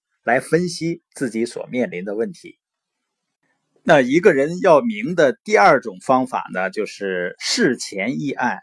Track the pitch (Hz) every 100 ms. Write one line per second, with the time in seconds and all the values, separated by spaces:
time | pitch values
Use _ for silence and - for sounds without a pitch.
0 | _ _ - 123 - 160 180 170 165 -
1 | _ - 127 110 117 - 85 123 107 90
2 | 98 104 110 85 - _ _ _ _ _
3 | _ _ _ _ _ _ _ _ - 151
4 | 123 156 196 135 151 180 185 147 120 104
5 | 131 175 143 113 - 208 196 135 110 92
6 | - 131 127 107 - 92 95 107 98 -
7 | 98 92 87 - - - 180 120 - 98
8 | 107 156 147 127 123 98